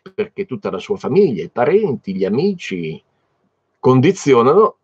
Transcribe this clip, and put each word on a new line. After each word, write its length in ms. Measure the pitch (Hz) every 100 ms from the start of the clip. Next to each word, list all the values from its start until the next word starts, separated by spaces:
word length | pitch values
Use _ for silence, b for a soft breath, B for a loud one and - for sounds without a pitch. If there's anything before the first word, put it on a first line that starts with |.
| -
perché 320 | - 104 - 95
tutta 240 | 120 98
la 100 | 90
sua 180 | - 98
famiglia, 440 | 98 165 196 95
i 80 | 85
parenti, 640 | - 123 196 202 113 -
gli 120 | 95 92
amici 760 | 113 196 185 - 92 80 76 _ _ _ _ _ _ _ _
condizionano 1000 | 131 127 147 185 143 123 120 180 214 -